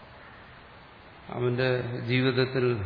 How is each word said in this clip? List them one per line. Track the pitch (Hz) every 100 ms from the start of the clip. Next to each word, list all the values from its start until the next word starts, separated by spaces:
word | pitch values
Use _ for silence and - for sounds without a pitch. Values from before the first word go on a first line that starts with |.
| - - - - - - - - - - - - -
അവന്റെ | - 123 120 127 127 117 120 120
ജീവിതത്തിൽ, | 127 127 123 127 135 123 117